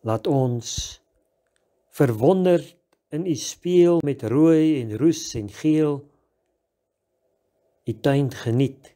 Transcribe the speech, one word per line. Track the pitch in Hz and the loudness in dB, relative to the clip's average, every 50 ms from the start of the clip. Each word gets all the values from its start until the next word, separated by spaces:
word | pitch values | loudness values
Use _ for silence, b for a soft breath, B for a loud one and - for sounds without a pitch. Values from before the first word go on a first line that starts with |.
| _ | _
Laat | 113 110 110 - - | -4 -4 -2 -2 0
ons, | 143 139 131 127 120 120 113 - - - - - - - _ _ _ _ _ _ _ _ _ _ _ _ _ _ _ _ _ _ _ | 0 0 0 0 -2 -6 -8 -8 -10 -10 -10 -10 -14 -20 _ _ _ _ _ _ _ _ _ _ _ _ _ _ _ _ _ _ _
verwonderd | - 151 123 113 107 117 147 190 190 185 180 175 - 170 - _ _ _ _ _ _ _ _ | 0 0 0 0 2 2 2 2 4 2 2 2 2 0 -6 _ _ _ _ _ _ _ _
in | - 151 180 | -10 -8 -4
U | 185 156 | -4 -4
speel | 120 - - - _ _ 180 180 180 175 175 170 165 151 | -6 -6 -12 -14 _ _ 0 4 4 6 6 4 2 0
met | 143 135 - - | -2 -4 -4 -4
rooi | 107 117 143 156 165 165 156 156 156 156 139 | -2 2 4 4 4 4 4 4 2 0 -2
en | 120 110 104 110 | -4 -6 -4 0
roes | 143 165 156 - - - - | 0 0 0 0 -6 -10 -10
en | 120 104 104 | -10 -10 -10
geel, | - - - 156 156 156 156 147 143 139 143 _ _ _ _ _ _ _ _ _ _ _ _ _ _ _ _ _ _ _ _ _ _ _ _ _ _ _ _ _ _ _ _ _ _ _ _ - | -12 -4 -2 0 2 2 2 0 -2 -4 -8 _ _ _ _ _ _ _ _ _ _ _ _ _ _ _ _ _ _ _ _ _ _ _ _ _ _ _ _ _ _ _ _ _ _ _ _ -10
U | 113 110 - | -10 -2 0
tuin | 143 139 139 143 127 | 0 2 2 0 -2
geniet | 117 - - 120 113 123 139 127 135 - _ - _ | -4 -6 -4 -2 0 0 0 0 -2 -10 _ -20 _